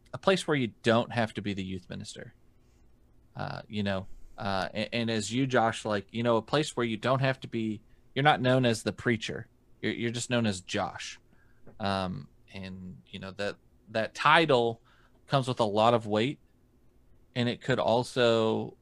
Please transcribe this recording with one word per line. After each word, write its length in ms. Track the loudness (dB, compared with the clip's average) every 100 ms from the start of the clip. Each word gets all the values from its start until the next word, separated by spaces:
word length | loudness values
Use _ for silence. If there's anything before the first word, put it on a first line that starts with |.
| _
a 60 | -4
place 280 | 0 0 0
where 100 | -2
you 140 | -2 0
don't 280 | 2 2 2
have 240 | -2 -2
to 80 | -4
be 120 | -6
the 100 | -6
youth 220 | -6 -10 -10
minister, 440 | -14 -14 -16 -18 -20 _ _ _ _ _ _ _ _ _ -10
uh, 260 | -10 -10 -8
you 140 | -4
know, 240 | -2 -4 -6 -12 -16 -8
uh, 300 | -4 -2 -2
and, 160 | -4 -4
and 180 | -2 -2
as 220 | -2 -2
you, 140 | -2 2
Josh, 380 | 2 2 0
like, 220 | -2 -4 -4
you 100 | -2
know, 140 | 2 2
a 60 |
place 340 | 2 0 0 -2
where 100 | -2
you 100 | -2
don't 240 | 0 2
have 200 | 0 -2
to 80 | -6
be, 320 | -4 -4 -6 -12 -20 _
you're 80 | 2
not 180 | 4 4
known 240 | 4 4
as 180 | 4 2
the 80 | -2
preacher. 540 | -2 0 -2 -2 -8 -12 _ _ _
You're, 100 | -4
you're 180 | -2 -4
just 180 | -4 -2
known 160 | 0 0
as 140 | -2
Josh. 580 | -4 -4 -4 -6 -14 -16 _ _ _ -20 -20 -6
Um, 480 | -2 -2 -2 -6 -12 _ -18
and, 420 | -14 -12 -12 -14 -16 -18
you 80 | -14
know, 140 | -12
that, 240 | -6 -6 -6 _ _ -6
that 240 | -4 -4
title 680 | 2 6 6 6 4 2 -4 _ _ _ _ -2
comes 180 | -2 0
with 120 | 0
a 40 |
lot 280 | 0 4 6
of 120 | 4 2
weight, 320 | 0 0 -4 _ _ _ _ _ _ _ _ _
and 140 | -4 -2
it 120 | -2
could 180 | -2 0
also, 960 | 2 2 0 2 4 4 2 0 -4 -12